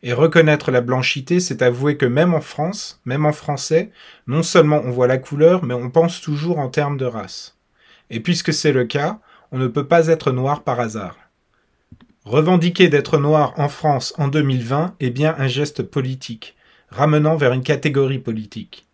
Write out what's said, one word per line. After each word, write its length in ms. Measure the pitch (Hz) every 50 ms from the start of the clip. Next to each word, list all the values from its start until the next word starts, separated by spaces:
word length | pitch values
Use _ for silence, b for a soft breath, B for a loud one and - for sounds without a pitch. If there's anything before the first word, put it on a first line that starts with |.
Et 120 | - 123 120
reconnaître 580 | 117 151 165 - 170 160 151 151 147 - -
la 80 | 131 127
blanchité, 600 | 120 120 127 131 127 - - 143 131 - 175 180
c'est 200 | 180 - 139 117
avouer 360 | 127 127 123 123 135 147 143 147
que 80 | 143
même 280 | 123 120 139 165 180 175
en 80 | 151
France, 600 | - - - - 147 175 208 - - - - _ _
même 220 | 120 127 147 151
en 80 | 151 151
français, 580 | - - - 147 131 - - 160 156 - - B B B B B B B -
non 160 | 127 156 175
seulement 380 | 175 - 185 156 151 151 151 117
on 60 | 127
voit 160 | 123 123 127 123
la 100 | 131 127
couleur, 480 | 131 - 143 143 151 165 180 185 180
mais 80 | 120 123
on 160 | 123 123 127
pense 320 | 127 165 165 170 175 -
toujours 380 | - - 147 147 151 170 170 151
en 100 | 139 127
termes 280 | - - 147 143 143 135
de 80 | 131
race. 520 | 123 113 110 98 - - - - - _ _ _ _ b b b b b b b b
Et 120 | 117 113
puisque 320 | 110 - 175 175 - - 151
c'est 180 | - - 151
le 140 | 135 131 123
cas, 340 | 113 - 143 143 170 220 220 b b b b b b
on 60 | - 127
ne 100 | 131 123
peut 200 | 113 143 139 135
pas 200 | 175 170 165 160
être 240 | 165 160 - 151
noir 320 | 135 127 127 139 147 143 -
par 160 | - 127 117
hasard. 380 | 120 113 110 113 101 87 - _ _ _ _ _ _ _ _ _ _ _ _ _ _ _ - _ _ _ _ _ _
Revendiquer 680 | 104 110 143 156 170 185 180 165 175 175 - 185 165
d'être 300 | 143 143 143 - - 151
noir 340 | 139 147 151 151 147 - - -
en 120 | 143 147
France 460 | - - - 156 143 127 - - - -
en 100 | 147 139
deux 140 | 139 156
mille 220 | 143 135 131 127 117
vingt 320 | 113 135 143 165 180 - _
est 120 | 139 127
bien 240 | 120 127 147 156 160 147
un 80 | 135
geste 380 | 135 123 139 147 147 - - 123
politique, 720 | - - 143 131 131 131 131 - - 113 - - - b b b b b b b b
ramenant 460 | - - 143 156 151 151 151 156 160
vers 180 | 156 143 123 127
une 80 | 131
catégorie 560 | 127 - 151 147 - 156 135 139 139 131 139 127
politique. 720 | - - 113 110 107 104 - 110 107 _ - - _ _